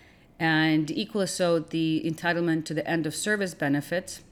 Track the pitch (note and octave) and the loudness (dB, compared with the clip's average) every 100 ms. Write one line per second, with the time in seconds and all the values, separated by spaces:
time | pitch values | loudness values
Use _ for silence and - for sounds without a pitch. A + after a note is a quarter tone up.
0 | - - - - D#3+ D#3 D#3+ D#3 D#3 D#3+ | -20 -20 -20 -2 2 4 4 4 2 -2
1 | G#3 G#3+ F#3 - F3+ E3+ D#3 E3 D#3+ D#3 | -4 -2 -2 0 2 2 0 -2 0 0
2 | E3 D#3 F3 E3+ E3+ D#3+ D#3+ D#3 - E3 | -2 -2 -2 0 2 0 -2 -4 -2 -2
3 | D#3 D3+ G#3+ G#3+ F#3+ D#3 C#3+ C#3+ C#3+ F3 | -2 -4 -2 -2 -2 -2 0 0 0 -4
4 | F#3+ - - | -6 -12 -18